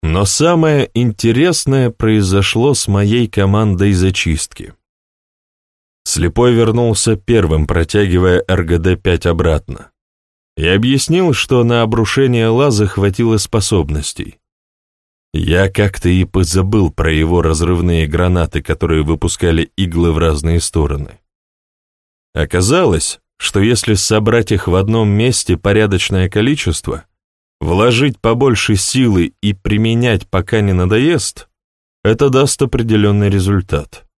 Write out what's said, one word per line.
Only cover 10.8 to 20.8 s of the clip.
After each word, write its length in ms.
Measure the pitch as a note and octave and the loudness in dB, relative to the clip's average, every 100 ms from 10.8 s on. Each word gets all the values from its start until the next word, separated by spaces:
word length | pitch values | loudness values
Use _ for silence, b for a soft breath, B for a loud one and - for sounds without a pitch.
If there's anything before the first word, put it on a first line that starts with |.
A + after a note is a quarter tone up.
| A#2+ C3+ - E3+ F3+ | 2 0 0 0 0
что 320 | C3 - B2+ | -2 0 0
на 180 | A#2 A#2+ | 2 0
обрушение 680 | A2+ A2+ G#2+ - C3+ A#2+ A2+ | 0 0 -2 0 0 2 0
лаза 380 | A2+ C#3+ G#2+ G#2 | 2 0 0 0
хватило 500 | - G2 F#2+ A#2 A2 | 0 -2 0 0 0
способностей. 1000 | - A2+ G2+ G2+ C#2+ D2+ D2 - - - _ _ _ _ _ _ _ _ _ D#2+ | 0 -4 0 -2 -2 -4 -6 -10 -14 -16 _ _ _ _ _ _ _ _ _ -6
Я 360 | E2 F2 F#2+ | 0 2 2
как-то 380 | F#2+ G#2 - F2+ | 0 -2 0 0
и 160 | F#2 F2+ | 0 0
позабыл 680 | F#2+ F2+ F#2+ F#2+ G#2+ F2+ | 0 0 0 0 2 0
про 200 | - E2 | 0 -2
его 300 | D#2 D#2+ E2+ | 0 0 0
разрывные 640 | D#2+ D#2 E2+ F2 F2 E2+ D#2 | 0 0 0 0 0 0 0
гранаты, 560 | D#2+ F2+ F2+ D#2+ D#2 | 0 0 0 -2 -4
которые 400 | - D#2 E2+ D#2+ | -6 -4 0 0
выпускали 720 | D2 D#2+ E2+ - F2 E2 D#2+ - | 0 -2 -2 -2 0 0 -2 -4
иглы 360 | F#2+ E2+ E2+ | -4 0 0
в 80 | D#2 | 2
разные 420 | E2 D2+ D#2 E2+ | 0 0 0 -2
стороны. 580 | - - | -2 -2